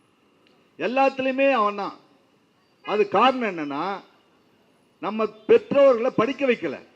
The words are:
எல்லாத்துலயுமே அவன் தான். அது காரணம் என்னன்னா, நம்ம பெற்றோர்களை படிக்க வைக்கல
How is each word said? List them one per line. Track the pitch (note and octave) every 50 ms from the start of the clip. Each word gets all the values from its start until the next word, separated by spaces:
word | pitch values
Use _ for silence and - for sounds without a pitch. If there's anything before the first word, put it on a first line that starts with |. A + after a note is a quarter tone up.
| _ _ _ _ _ _ _ _ _ _ _ _ _ _ _
எல்லாத்துலயுமே | - D3 G3+ B3 C4+ C4+ C4+ C4+ C4 C4 C4 C4 C4 C4+ C#4
அவன் | C4+ A#3 G#3 G#3 G#3
தான். | G3+ G3 D#3+ - - _ _ _ _ _ _ _ _ _ _ _ _ _ _ _ _ -
அது | - F#3 G#3+ G#3
காரணம் | G3+ - F#3+ A#3 C4+ B3+ C4 A#3+ G#3+ F3+
என்னன்னா, | E3 D3+ C#3+ C#3 C#3+ E3 G3 G3+ F3+ - _ _ _ _ _ _ _ _ _ _ _ _ _ _ _ _ _ _ _
நம்ம | - F#3 G#3+ A3 A3
பெற்றோர்களை | G#3+ - - - - - - - - - C#4 C#4 C4+ B3+ A3 A#3 B3+ B3+
படிக்க | - A#3 B3 C4+ - C#4+
வைக்கல | B3+ A#3 - F#3 D3+ A#2+ F#2 - - _